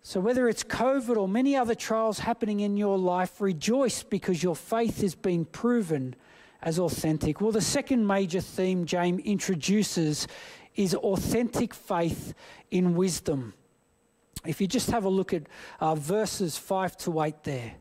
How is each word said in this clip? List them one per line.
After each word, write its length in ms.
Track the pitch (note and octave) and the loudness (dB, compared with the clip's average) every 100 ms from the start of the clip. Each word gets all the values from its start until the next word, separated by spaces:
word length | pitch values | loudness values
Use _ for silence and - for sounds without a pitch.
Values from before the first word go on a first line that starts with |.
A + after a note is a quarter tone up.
So 180 | - G3 | -6 -2
whether 260 | F#3+ B3+ B3 | 0 2 2
it's 160 | G#3+ | 0
covid 540 | - - A#3+ C#4 A#3 A3+ | -4 0 2 2 2 0
or 100 | F#3+ | 2
many 300 | G#3+ C4 C#4 | 2 4 2
other 180 | A#3 A#3 | 2 -2
trials 440 | - A3 A3 G3+ | 0 0 0 0
happening 420 | - A#3 G#3+ G#3 | -2 -2 -2 0
in 160 | G#3 G3+ | 0 0
your 200 | G#3 G3 | 2 2
life, 440 | F#3 F3+ F#3 - | 2 2 0 0
rejoice 640 | G3 E3 C#3 B3 C4 - | -2 0 0 2 2 0
because 380 | - G3 - F3 | -4 -4 0 0
your 140 | F3 D#3 | 0 -2
faith 460 | - A3+ A#3 - | -2 0 0 0
has 140 | G3+ - | -2 0
been 280 | G3 F3 | 0 0
proven 720 | D#3+ - A#3 A#3+ F3+ D3+ B2+ C3 - - - _ | -2 -2 0 2 0 -2 -4 -10 -20 -20 -20 _
as 180 | E3 D#3+ | -4 0
authentic. 640 | F3 - D#3+ D#3 F3 D3 | 0 0 0 0 0 0
Well, 100 | G#3 | 0
the 80 | A3 | 2
second 480 | F3 C#4+ C#4 C4 G#3 | 0 -2 2 2 4
major 320 | G3 G3 F3+ | 2 2 -2
theme 460 | - - F#3 F#3 E3+ | -4 -2 0 0 0
James 360 | F3+ F3 F3+ - | 0 2 0 0
introduces 1000 | G3 - F3+ - G#3 G3+ - D#3 D3+ - - - - - - | -2 0 -2 2 2 2 0 0 0 -4 -10 -18 -20 -12 -2
is 200 | F#3+ E3 | 0 2
authentic 760 | - F#3+ - A3+ A#3+ - A#3+ | 0 0 0 0 0 0 -4
faith 600 | - - F3+ E3+ - - - - - - | -4 -4 0 0 -2 -8 -14 -18 -20 -4
in 240 | F#3 F3+ E3+ | 2 2 4
wisdom. 580 | F#3+ D#3 - C#3+ A#2 - _ _ _ _ _ _ _ - - | 2 0 -2 -4 -4 -14 _ _ _ _ _ _ _ -14 -8
If 160 | D3+ | -2
you 60 | G3 | 0
just 240 | B3+ - | 0 0
have 120 | A#3+ | 0
a 60 | G3 | 2
look 240 | F#3+ F#3 | 0 0
at, 100 | F3 D3 - - - | -2 -4 -18 -20 -4
uh, 140 | D#3 D#3 | 0 0
verses 600 | C#3+ G3+ G#3 - F3+ - | 0 0 0 -2 -4 -4
five 400 | - F#3+ F#3 - | -4 -2 -2 -4
to 220 | - D#3+ | -4 0
eight 200 | D#3 D#3 | -2 -4
there. 300 | - C3+ A#2 - | -6 -6 -8 -14